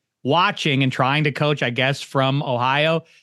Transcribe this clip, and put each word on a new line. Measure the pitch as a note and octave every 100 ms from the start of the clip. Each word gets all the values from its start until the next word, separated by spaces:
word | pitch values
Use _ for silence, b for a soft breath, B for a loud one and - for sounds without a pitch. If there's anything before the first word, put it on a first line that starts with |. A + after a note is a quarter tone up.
| _ _
watching | B2 D#3+ G3 - D#3+ C3+
and | C3
trying | - C3 D3 D3+
to |
coach, | C#3+ D3 D3
I | C3
guess, | A#2+ C3 C#3
from | - C#3 C3+ C#3
Ohio, | - A#2+ B2+ C#3+ D#3 E3 b b